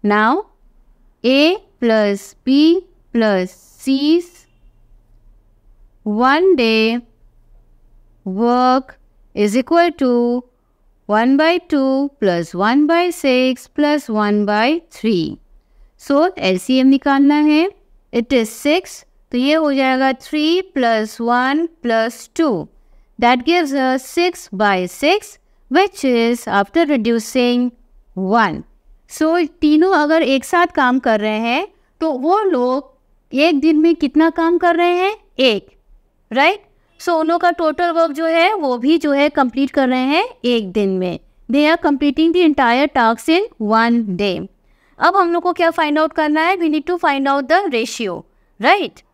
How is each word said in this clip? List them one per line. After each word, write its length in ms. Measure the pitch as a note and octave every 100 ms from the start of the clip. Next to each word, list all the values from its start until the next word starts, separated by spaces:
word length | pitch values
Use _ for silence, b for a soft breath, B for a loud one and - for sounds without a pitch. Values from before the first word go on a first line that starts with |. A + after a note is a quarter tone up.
Now 420 | G#3 G#3 A3 D#4+ - _ _ _ _ _ _ _
A 340 | A#3 C4+ D4+ G4+ _ _
plus 560 | A#3 A3 G#3 G3 - - -
B 400 | C#4 D#4 F4 F4+ _ _
plus 420 | A#3 A3 G3 F#3
C's 920 | - _ _ - C4+ D4 E4+ F4 - _ _ _ _ _ - _ _ _ _ _ _ _ _ - _
one 520 | G#3+ G#3 B3+ D4 F#4+ D#4+
day 440 | A3+ A3 A3 A#3+ - _ _ _ _ - _ _ _ _ _ _ F#3+
work 760 | F#3+ A#3+ B3 B3+ C4 C4 - _ _ _
is 220 | - G#3 A3
equal 340 | B3+ E4+ F4
to 520 | E4+ B3+ A#3+ A#3+ B3 B3 _ _ _ _ _ -
one 300 | G#3+ A#3+ C#4
by 220 | D#4+ F4
two 540 | F4 D4 C4+ C4+ C#4 _
plus 340 | G3+ F3 E3
one 320 | E3+ G#3 C4 D4
by 220 | E4+ F4+
six 580 | E4 C#4+ B3+ B3+ B3+ -
plus 420 | - D4 D4 -
one 360 | G#3+ G#3 G#3 G#3
by 360 | G#3 A#3 E4 _
three। 480 | - A3 F#3+ D#3 - _ - _ _ - _
So 320 | - C#4+ F4 F4+
एलसीएम 500 | F#3+ F#3 - C4 C4
निकालना 480 | C4+ C#4+ C#4 C#4 D4 D4+
है, 220 | D4+ F4+ - _ _ _
it 200 | A#3 A#3
is 160 | C4 A3
six, 540 | - C#4+ E4+ F#4 - _ _ _
तो 60 | B3
ये 160 | C4+ D#4+
हो 180 | D4+
जाएगा 380 | C4+ C4 C4 C4+ C4
three 400 | - D4+ D4+ F4 F#4
plus 460 | C#4 A#3+ A3+ A3 -
one 480 | A#3 A#3+ B3+ C#4+ E4 _
plus 460 | A#3+ A3+ A3+ A#3 -
two, 340 | - D#4+ F#3+ D3 _ _ - _ -
that 260 | A#3+ B3 B3
gives 280 | F4 D4+
us 320 | C#4 C4 C4 -
six 420 | - F4 F4 -
by 360 | F#3+ G#3 F#3 F3+
six, 540 | - C#4+ G4+ - - _ _ _
which 320 | C#4+ G4 - C4+
is 420 | A#3+ A#3 A#3+ -
after 380 | G3+ G3+ E4 E4
reducing 840 | C#4 A3 A#3 A3 C4 B3 B3 B3 A#3+ _ _ _ -
one। 480 | F#3+ A3+ G#3 D#3 - _ _ - _
So 380 | - D#4+ F4 D#4 _
तीनों 320 | D4+ D4+ F4+ F4+
अगर 260 | D4 D#4+
एक 220 | C4 C4+ -
साथ 220 | F4 F4 -
काम 240 | B3+ B3+
कर 200 | B3+ A3
रहे 200 | G#3+ G#3+
हैं 280 | A#3 B3+ G4+ _ _ _
तो 100 | D#4+
वो 300 | C4+ D4 G4
लोग 920 | G4 D4 B3 C4 C#4+ _ _ _ _ C4
एक 240 | D#4+ D4
दिन 200 | D4+ D#4
में 140 | D#4+ E4
कितना 340 | C#4+ D4+ D#4+
काम 280 | E4 E4 F4
कर 180 | F4 E4+
रहे 200 | F4 F4
हैं, 180 | F#4+ G#4+ _ -
एक, 280 | C4 G#3 - _ _ - _ _ _
राइट? 300 | A#3 D4+ G4+ _ _ _ _
So 140 | - E4
उन 80 | D#4+
लोग 140 | E4+
का 80 | F4
टोटल 400 | F4 D#4+ D4+ F4
वर्क 200 | E4 E4 C#4+
जो 100 | E4
है 280 | E4 F4 G#4+
वो 220 | D4 B3
भी 200 | B3+ D4+
जो 140 | D4
है 160 | C#4 D4
कंप्लीट 420 | D4 C4 B3+ C#4
कर 160 | - C4
रहे 160 | B3+ C4
हैं 160 | D#4 A#4+ - A#3+
एक 260 | A#3+ G3
दिन 180 | G3+ G3 F#3
में। 200 | F#3 E3 _ _ -
They 120 | C4+ D4+
are 120 | E4+ E4+
completing 460 | C#4 C#4+ C4+ E4
the 100 | F4 E4+
entire 400 | D4 B3 A#3+ D4
task 420 | C4+ A3+ A3+ -
in 180 | E4 A4 _
one 380 | G#3 A3 A#3 A#3 G#3+ F3+
day। 300 | G3+ F3 F#3+ _ _ _ _ _
अब 160 | D#4+ G4
हम 160 | F4
लोग 100 | E4+
को 100 | F4+
क्या 160 | E4+ E4
फाइंड 280 | E4 D4+ D4
आउट 140 | D#4
करना 280 | D#4+ D4+ D4+
है? 160 | E4 F#4+
We 120 | E4
need 160 | D#4 C#4+
to 100 | F4
find 300 | D#4+ C#4 C#4
out 220 | C#4 C4
the 100 | E4+ G4+
ratio, 500 | A#3+ A#3 - G#3+ E3 - _ _ _
right? 440 | A#3 G4 D4 - _